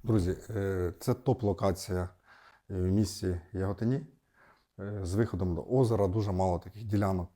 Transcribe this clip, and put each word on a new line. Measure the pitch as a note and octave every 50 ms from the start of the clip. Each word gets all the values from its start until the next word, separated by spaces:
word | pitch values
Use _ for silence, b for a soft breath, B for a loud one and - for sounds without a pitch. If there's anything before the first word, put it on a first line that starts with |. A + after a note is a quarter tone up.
| -
Друзі, | A#2 A2 G#2+ F2 F2+ F#2 - - -
е, | A2 G#2+ G2 G2 F#2+ F#2 F2+ F2 E2+ -
це | - - B2
топ-локація, | - - - B2 - - G2+ F#2+ - - G2 F#2+ - - - F#2 F2+
е, | F2+ F2+ - _ B B B B B B B B B _
в | G2+
місті | F#2 F#2 F#2 F#2+ G#2 G#2+ F#2+ - - - F#2 F2+ E2+ E2 - -
Яготині. | F#2 F#2+ G2 G2+ - A2 A#2 C3 C#3 D#3 - - _ b b b b b b b b b b _ -
Е, | F#2+ G2+ G#2 G2+ F#2+
з | F2 F#2
виходом | G#2 A#2 - - F2 F#2+ F2+ E2+
до | D#2 -
озера | - A#2 C3 C3 A2 A2+ G2+ G2+ F#2+
дуже | F#2 A2 G#2 G2+
мало | F#2+ F#2 F#2+ F#2+ F2+ E2+
таких | - F#2+ - G#2 A#2
ділянок | G#2+ G#2 G2+ G#2 G2 F#2+ F#2+ F2 - _